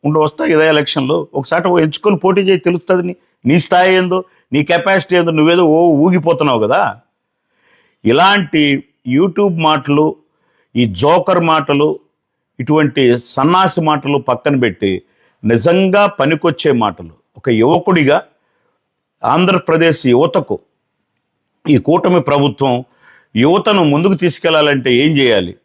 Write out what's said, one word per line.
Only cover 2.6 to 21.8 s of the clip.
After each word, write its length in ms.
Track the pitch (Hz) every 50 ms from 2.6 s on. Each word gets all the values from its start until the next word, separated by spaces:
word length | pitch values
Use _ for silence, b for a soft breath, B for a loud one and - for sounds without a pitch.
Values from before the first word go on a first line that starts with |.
| - 175 180 175 - - 185 180 175
నీ, 80 | 180 180 _ _ _ _ _ -
నీ 140 | 123 - 143
స్థాయి 360 | - - 185 180 185 185 185
ఏందో, 280 | 185 185 180 185 185 180 b b b b b 127
నీ 100 | 147 143
కెపాసిటీ 520 | - 170 175 170 190 190 185 - - 180
ఏందో. 160 | 175 175 165
నువ్వేదో 320 | 160 156 151 160 170 180 180
ఓ 220 | 156 151 165 175 170
ఊగిపోతున్నావు 720 | 156 139 151 190 180 175 147 165 165 170 156 143 127 113
కదా. 400 | 107 104 135 185 202 123 92 - _ _ _ _ _ _ _ _ _ _ _ _ _ _ _ _ _ _ _ _ -
ఇలాంటి 760 | 107 120 147 180 190 202 202 175 143 - 156 147 143 139 135 - _ _ _ _ 123
YouTube 520 | 127 143 180 196 165 196 202 196 170 165
మాటలు, 540 | 160 151 156 147 - 143 143 147 156 160 - _ _ _ _ _ _ _ _ _ _ _ _
ఈ 100 | 120 123
జోకర్ 540 | 113 92 87 123 147 170 180 - - 185 180
మాటలు, 600 | 170 165 160 156 143 - 143 143 147 156 - - _ _ _ _ _ _ _ _ _ _ _ -
ఇటువంటి 580 | 123 131 151 156 151 139 117 139 131 123 120
సన్నాసి 640 | 120 - - - 135 139 160 180 185 190 175 - 175
మాటలు 360 | 160 156 151 143 - 139 143
పక్కన 420 | 139 - - 123 - _ 151 143 131
పెట్టి 420 | 123 110 90 _ 104 95 95 - _ _ _ _ _ _ _ _ -
నిజంగా 600 | 107 120 117 117 170 175 185 190 190 185 202 208
పనికొచ్చే 680 | 202 202 - - 143 165 147 - 170 151 - - 156
మాటలు, 380 | 131 120 110 101 85 - 90 82 80 _ _ _ _
ఒక 120 | 120 - 135
యువకుడిగా 760 | 120 107 117 139 170 - - - 185 165 147 135 143 180 - _ _ _ _ _ _ _ _ _ _ _ _ _ _ _ _ _ _ _ -
ఆంధ్రప్రదేశ్ 840 | 113 135 165 185 185 190 175 - - 165 160 165 165 151 - -
యువతకు, 520 | 127 120 123 156 165 - 185 139 - 98 - _ _ _ _ _ _ _ _ _ _ _ _ _ _ _ _ _ _ _ _ _ 156
ఈ 80 | 151
కూటమి 440 | 113